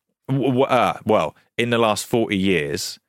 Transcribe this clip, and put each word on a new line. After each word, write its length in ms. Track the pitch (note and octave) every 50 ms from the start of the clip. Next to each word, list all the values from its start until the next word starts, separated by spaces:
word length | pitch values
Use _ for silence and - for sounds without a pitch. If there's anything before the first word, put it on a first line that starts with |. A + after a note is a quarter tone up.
| _ _ _ _ _ -
W-, 180 | C3+ C#3 A2
w-, 160 | C#3 B2+ B2 C3+
uh, 320 | - C3+ A#2+ G#2+ F2 D2+ - -
well, 300 | G#2+ G#2+ G2+ D#2+ D2 - _ _ _ _ -
in 120 | A#2 A#2+
the 80 | A#2+ A#2
last 280 | A#2 A2 G#2 - -
forty 300 | - - A#2 A2+ - G#2 F#2+
years, 640 | F#2+ G2 F#2 D#2+ D2 C#2+ D#2 F#2+ - - - - _